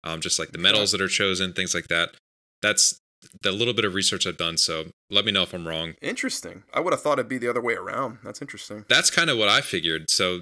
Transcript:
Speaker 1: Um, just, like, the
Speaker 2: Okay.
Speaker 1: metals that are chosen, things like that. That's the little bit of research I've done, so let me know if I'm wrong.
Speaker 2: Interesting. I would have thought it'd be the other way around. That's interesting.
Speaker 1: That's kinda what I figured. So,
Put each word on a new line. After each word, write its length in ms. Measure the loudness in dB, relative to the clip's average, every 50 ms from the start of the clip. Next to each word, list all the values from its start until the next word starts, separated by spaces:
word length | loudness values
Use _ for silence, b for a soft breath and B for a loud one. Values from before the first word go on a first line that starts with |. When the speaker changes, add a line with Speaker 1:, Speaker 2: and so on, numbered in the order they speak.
| -8
Speaker 1:
Um, 160 | -8 -6 -6
just, 200 | -2 -2 -2 -2
like, 100 | -2 -6
the 60 | -6
Speaker 2:
Okay. 60 | 2 4
Speaker 1:
metals 280 | 4 6 6 4 4
that 80 | 2 2
are 60 | 0
chosen, 460 | 0 2 2 2 2 2 0 -2 -2 -2
things 200 | -4 -4 -2 -2
like 140 | -4 -2
that. 280 | 0 0 0 0 0 -4 -14 _ _ _ _ _ _ _ _
That's 380 | 0 2 4 4 4 4 2 -2 _ _ _ _ -20 -20 -20 -4
the 100 | -2 -2
little 220 | 0 2 0 0 2
bit 120 | 2 0
of 100 | 0 0
research 320 | 0 0 0 0 0 -2
I've 100 | -4 -2
done, 180 | -2 -4 -2 0
so 300 | 0 0 0 0 -4 -6 -8 -12 _ _ _
let 160 | 0 2 2
me 60 | 4
know 100 | 2 2
if 120 | 0 0 -4
I'm 140 | -8 -6
wrong. 280 | -4 -4 -4 -4 -6 -8 -8
Speaker 2:
Interesting. 640 | -8 -6 -6 -4 -4 -4 -6 -6 -8 -10 -14 -16 -18 _ -4
I 60 | -2
would 140 | 0 0 -2
have 80 | 0
thought 160 | 2 0 2
it'd 100 | 2 0 -2
be 100 | -4 -4
the 80 | -2
other 140 | -2 -2 0
way 120 | 0 0 -2
around. 460 | -2 -4 -6 -4 -4 -4 -4 -6 -12 -14
That's 160 | -14 -12 -12
interesting. 440 | -12 -12 -12 -14 -14 -14 -14 -14 0
Speaker 1:
That's 220 | 2 4 4 4 4
kinda 260 | 2 2 2 2 2
what 140 | 2 4 4
I 120 | 4 4
figured. 500 | 2 0 -2 -2 0 0 -2 -2 0 0
So, 300 | 0 2 2 0 0 -4